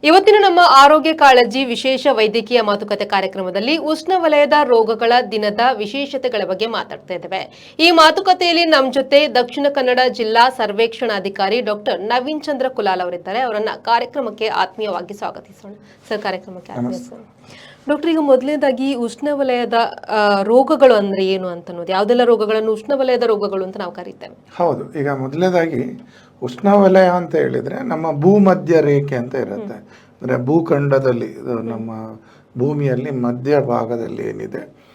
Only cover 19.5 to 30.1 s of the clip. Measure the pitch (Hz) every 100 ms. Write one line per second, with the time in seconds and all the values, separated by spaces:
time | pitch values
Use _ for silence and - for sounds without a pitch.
19.5 | 247 233 233 233 - - 214 208 202 196
20.5 | 233 269 311 269 226 202 196 190 190 185
21.5 | 175 175 175 170 190 208 240 240 226 214
22.5 | 220 220 214 220 277 262 247 240 208 196
23.5 | 190 190 196 180 180 180 - - - _
24.5 | - 175 139 143 160 139 139 131 151 185
25.5 | 180 165 139 - - - _ _ _ 127
26.5 | - 202 202 196 190 185 180 170 160 135
27.5 | 127 - - - 160 160 147 165 208 190
28.5 | 180 147 165 147 143 143 131 120 135 107
29.5 | 101 208 104 - - _